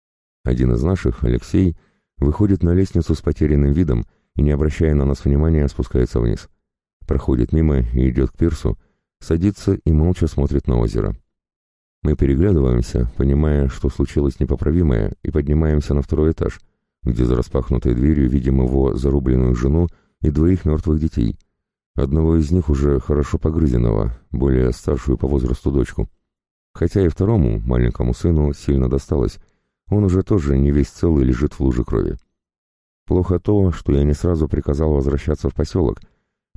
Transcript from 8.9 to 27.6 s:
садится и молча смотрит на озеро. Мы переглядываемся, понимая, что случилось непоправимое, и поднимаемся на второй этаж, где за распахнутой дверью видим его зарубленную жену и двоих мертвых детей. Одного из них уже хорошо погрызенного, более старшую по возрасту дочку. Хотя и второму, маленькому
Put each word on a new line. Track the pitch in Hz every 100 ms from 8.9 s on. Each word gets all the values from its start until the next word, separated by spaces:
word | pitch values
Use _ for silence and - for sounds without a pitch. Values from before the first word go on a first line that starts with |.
| _ _ _
садится | - 82 98 98 -
и | 98 82
молча | 78 85 92 82
смотрит | - 69 67 -
на | 60
озеро. | 55 53 50 50 _ _ _ _ _ _ _ _
Мы | 78
переглядываемся, | 73 69 69 101 82 65 60 58 60 57 -
понимая, | 67 69 78 71 69
что | - 67
случилось | - - 76 71 -
непоправимое, | 65 62 73 85 80 57 50 -
и | -
поднимаемся | 76 69 76 80 73 -
на | 71
второй | - 78 78
этаж, | 80 - - - _ _ _
где | - 57
за | 62
распахнутой | 62 - - - 64 65
дверью | 60 71 73 64
видим | 67 64 65
его | 64 65 65
зарубленную | - 69 71 65 64 64
жену | 62 65 80 87 - _ -
и | 78
двоих | 73 85 92
мертвых | - 78 - 78
детей. | 78 - 57 - _ _ _ _ _ -
Одного | 67 76 80 82
из | 73
них | 90 80
уже | 67 71 69
хорошо | - 73 73 78
погрызенного, | 82 80 76 60 58 52 53 - -
более | 60 67 64 64
старшую | - - 69 - 62
по | 65
возрасту | 69 60 62 -
дочку. | 69 60 - - _ _ _ _ _ _
Хотя | - 90 101
и | 90
второму, | - 98 113 62
маленькому | 55